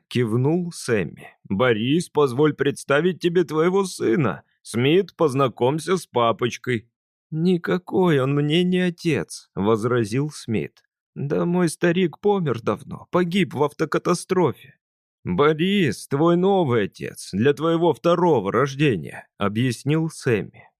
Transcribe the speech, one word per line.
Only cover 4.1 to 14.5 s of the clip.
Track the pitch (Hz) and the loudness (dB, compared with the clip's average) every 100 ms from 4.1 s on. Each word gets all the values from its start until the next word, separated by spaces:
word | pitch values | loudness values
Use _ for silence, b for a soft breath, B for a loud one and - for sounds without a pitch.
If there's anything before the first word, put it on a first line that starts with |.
| 208 113 69 - _ | 0 0 -4 -12 _
Смит, | - 110 135 180 - - | -8 0 2 2 0 0
познакомься | 156 131 131 - 127 156 160 185 | 0 2 0 0 0 0 -2 -4
с | - | -2
папочкой". | 123 117 101 123 - 127 120 - _ _ _ - | 0 0 0 -4 -4 -6 -6 -6 _ _ _ -10
"Никакой | 156 175 170 196 180 - 196 180 139 | -2 0 0 0 -4 -2 0 2 2
он | 135 | 2
мне | 143 147 170 | 0 0 0
не | 180 180 | 2 0
отец", | 180 170 170 117 - - - | -2 -2 -2 -2 -4 -12 -12
возразил | 90 101 110 117 123 101 127 151 | -2 0 2 2 0 0 -2 -4
Смит. | - - 104 69 _ _ _ _ | -8 -6 -4 -6 _ _ _ _
"Да | - 143 175 175 | -10 -4 -2 0
мой | 180 170 | 0 0
старик | - 175 180 175 - | 0 0 2 0 0
помер | 208 196 151 117 | 0 0 0 -2
давно, | 113 101 - - - | -2 -4 -6 -16 -4
погиб | 175 170 196 135 | -2 0 0 0
в | 120 | 0
автокатастрофе". | 147 - 156 170 165 175 - 185 151 | -2 -2 -2 -2 0 -2 -2 0 0